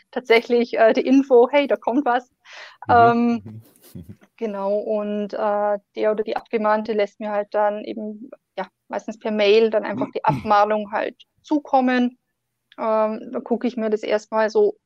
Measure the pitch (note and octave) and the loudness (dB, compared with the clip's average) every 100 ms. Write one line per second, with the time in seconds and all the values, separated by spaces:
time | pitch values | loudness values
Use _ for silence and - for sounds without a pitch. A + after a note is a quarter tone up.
0 | _ C4 C4 A3+ A#3 A#3+ A#3+ - A3+ C4 | _ -6 2 2 2 0 0 2 4 4
1 | - C4+ C4+ B3 B3 C#4+ C#4 G#3 - B3 | 2 2 6 6 6 4 2 -2 -2 -2
2 | C4 B3 - _ - - - - - A#3+ | 0 -2 -4 _ -20 -20 -20 -8 2 6
3 | A#3 A#3 A#3+ A#3 G#2+ A2+ - _ - - | 6 4 0 -2 -8 -18 -20 _ -20 -20
4 | - G#2 _ - A3+ G3 G3 G#3 A3 G#3+ | -18 -20 _ -10 -8 -6 -2 -2 -2 -4
5 | G#3 G#3 G3+ - G#3+ G#3 G#3 G#3 _ - | -4 -4 -6 -4 -2 0 0 -2 _ -4
6 | G#3+ G#3+ A3 - - A3+ G#3+ G#3+ A3 G#3 | -2 -2 -4 -6 -6 -2 0 0 -2 -2
7 | G3+ - G#3+ G#3 G#3 G#3 G#3 G#3 - G#3+ | -2 -4 -6 -6 -4 -2 -2 -2 -10 -10
8 | G#3+ G#3+ A#3+ - _ - F#3 _ - G#3 | -10 -12 -18 -20 _ -12 -12 _ -10 -10
9 | G#3+ A3 A3+ G#3+ G3+ A3 A3+ A3 G3+ G#3 | -10 -10 -4 0 4 4 4 0 -4 -6
10 | C#4 - - B3 G#3+ G#3 G#3+ G#3+ G#3 G#3+ | -6 -4 -2 0 2 2 2 0 -4 -6
11 | - - _ _ - D4+ - C4+ B3+ B3+ | -6 -10 _ _ -4 -4 0 0 2 2
12 | B3 B3 _ _ _ _ _ - A3+ A3 | 0 -4 _ _ _ _ _ -8 -2 0
13 | G#3+ A3 - A#3+ - A#3 B3 A#3 A3 G#3+ | -2 -4 -10 -10 -6 -4 -4 -4 -4 -4
14 | - G#3+ - A3 G#3+ G#3+ G#3 - | -2 -4 -2 -2 0 2 0 -2